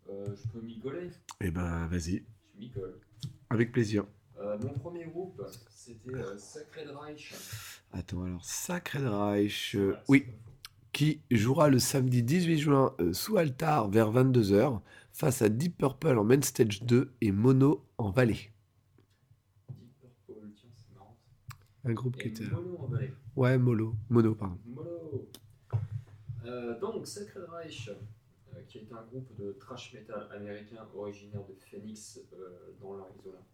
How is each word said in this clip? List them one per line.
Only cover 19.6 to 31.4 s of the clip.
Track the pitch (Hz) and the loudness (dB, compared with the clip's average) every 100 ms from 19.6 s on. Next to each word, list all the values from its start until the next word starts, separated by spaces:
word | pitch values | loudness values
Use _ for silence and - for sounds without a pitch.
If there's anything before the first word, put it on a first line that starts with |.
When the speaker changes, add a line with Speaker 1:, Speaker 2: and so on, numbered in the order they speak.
| _ | _
Speaker 1:
Deep | - 117 _ | -20 -20 _
Purple, | 123 _ _ 110 104 104 | -20 _ _ -20 -18 -20
tiens, | 120 | _
c'est | 107 - | -20 -20
marrant. | 123 - - _ _ - - _ _ | -20 -20 -20 _ _ -20 -20 _ _
Speaker 2:
Un | 127 | -4
groupe | 113 127 120 | -2 -2 -4
Speaker 1:
Et | |
Speaker 2:
qui | 117 | -8
était | - 104 | -6 -6
Speaker 1:
Mono | - 180 180 | -6 -6 -8
en | 117 | -6
Vallée. | 135 135 - - - | -4 -4 -8 -12 0
Speaker 2:
Ouais, | 127 131 | 4 4
Molo. | 123 113 110 113 - | 4 2 0 -4 2
Mono, | 120 110 | 6 6
pardon. | 107 98 90 110 | 4 -4 -8 -14
Speaker 1:
Mono. | 131 170 170 156 - - - - - _ - - - - - - - 113 | -14 -12 -12 -8 -10 -10 -20 -20 -20 _ -6 -4 -10 -12 -20 -14 -12 -10
Euh, | 123 120 117 | -8 -8 -6
donc, | 202 202 - | -6 -6 -8
Sacred | - 208 202 | -12 -14 -14
Reich, | 170 165 160 147 - - - - _ _ _ | -14 -14 -14 -14 -14 -14 -16 -20 _ _ _
euh, | - - | -20 -18
qui | 117 | -20
est | 107 | -18
un | 113 | -18
groupe | 113 127 131 101 | -16 -16 -14 -12
de | 101 98 | -12 -12
thrash | - - - | -14 -16 -16
metal | - 107 104 101 | -20 -14 -12 -12
américain | 101 101 104 104 113 107 95 | -14 -12 -12 -14 -18 -18 -12
originaire | 101 101 104 104 | -12 -12 -14 -14